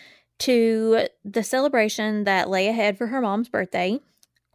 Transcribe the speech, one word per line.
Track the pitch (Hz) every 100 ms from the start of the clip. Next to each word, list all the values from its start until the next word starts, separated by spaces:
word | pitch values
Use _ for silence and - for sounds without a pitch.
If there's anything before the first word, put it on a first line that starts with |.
| - _ _ -
to | - 247 226 226 220 226 - _
the | 202 226
celebration | 208 262 285 262 214 - 214 214
that | 202 190 180
lay | 190 196
ahead | 226 208 196
for | 233
her | 262
mom's | 226 202 240
birthday, | 214 185 185 180 247 _ _ _ _ _